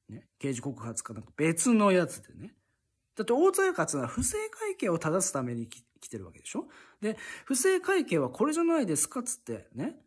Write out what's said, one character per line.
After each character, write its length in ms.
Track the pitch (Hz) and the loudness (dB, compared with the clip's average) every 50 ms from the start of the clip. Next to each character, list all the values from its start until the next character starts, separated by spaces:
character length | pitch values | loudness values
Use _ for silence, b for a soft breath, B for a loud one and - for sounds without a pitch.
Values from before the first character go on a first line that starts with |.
| _ - | _ -20
ね？ 200 | 107 - - _ _ _ | -18 -18 -18 _ _ _
刑 140 | - 139 131 | -6 -6 -6
事 80 | 120 - | -6 -6
告 180 | 139 120 - | -8 -10 -8
発 220 | 113 120 110 - - | -10 -10 -8 -8 -10
か 120 | - 110 | -10 -10
な 60 | 107 | -14
ん 20 | - | -14
か 100 | - - | -12 -4
別 360 | - 151 160 165 165 - 254 233 | 0 0 2 2 2 4 4 6
の 180 | 214 208 202 | 6 6 6
や 160 | 185 180 170 | 6 6 4
つ 160 | - - - - | 2 -2 -8 -14
で 120 | - - | -16 -18
ね。 200 | - 160 220 - _ _ _ _ _ _ _ _ _ _ _ _ | -16 -16 -18 -18 _ _ _ _ _ _ _ _ _ _ _ _
だ 60 | - 214 | -4 0
っ 20 | |
て 80 | - 240 | 2 4
大 180 | 277 349 381 | 6 6 6
津 120 | 359 - 381 | 6 4 2
彩 100 | 381 339 | 2 2
香 100 | - 156 | 0 0
っ 40 | - | 0
て 60 | 151 | 0
の 60 | - 120 | -2 -2
は 60 | - | -2
不 140 | - 233 254 | -2 -2 -2
正 140 | - 427 415 427 440 | -2 -2 -2 -4 -6
会 260 | - - 440 415 381 | -8 -6 -6 -6 -4
計 140 | - 262 190 | -2 -2 -2
を 80 | 165 160 | 0 0
正 280 | - 156 165 190 180 | 0 0 0 0 0
す 60 | - - | 0 -2
た 100 | 139 123 | -2 -4
め 120 | 123 120 | -4 -4
に 140 | 117 113 104 | -6 -8 -10
き-、 140 | - - - _ _ _ - | -12 -18 -20 _ _ _ -14
来 60 | - | -12
て 100 | 117 104 | -12 -12
る 80 | 92 | -12
わ 60 | 85 - | -14 -18
け 60 | - | -18
で 60 | - | -16
し 100 | - - | -10 -8
ょ？ 140 | - - B B B B B B B | -8 -8 B B B B B B B
で、 160 | 208 214 214 B B B B B B | -6 -6 -6 B B B B B B
不 100 | - 269 | -2 0
正 240 | 254 - 381 370 359 | 2 4 4 4 4
会 240 | - 370 392 359 247 | 2 2 2 2 2
計 140 | - 175 156 | 2 2 2
は 100 | 135 123 | 2 0
こ 160 | - - 233 | 0 0 0
れ 80 | 302 302 | 2 2
じ 80 | 330 | 2
ゃ 40 | 339 | 2
な 140 | 330 330 311 | 4 4 2
い 60 | 240 | 2
で 100 | 175 151 | 2 2
す 140 | - - - | 0 0 0
か 120 | - 262 | -2 -6
っ 20 | 233 | -6
つ 160 | - - - | -6 -8 -8
っ 20 | |
て、 280 | _ - 113 107 - - - | _ -8 -10 -10 -10 -12 -8
ね？ 240 | - 190 302 - - _ | -6 -6 -6 -8 -10 _